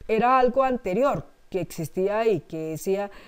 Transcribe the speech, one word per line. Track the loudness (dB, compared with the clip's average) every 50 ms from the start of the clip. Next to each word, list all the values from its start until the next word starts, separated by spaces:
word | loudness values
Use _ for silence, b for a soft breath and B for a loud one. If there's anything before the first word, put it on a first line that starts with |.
| -6 -2
era | 0 2 4 4 4 4
algo | 4 4 2 2 0
anterior | 0 0 -2 -2 -2 0 2 2 2 0 -2 -6 -10 -18 _ -18 -8
que | -6 -6
existía | -6 -4 -6 -8 -8 -6 -4 -2 -2 0 0 2
ahí, | 2 2 2 0
que | -2 -6 -10 -8 -6 -6
decía, | -8 -6 -2 -2 -2 -2 -2 -6 B B B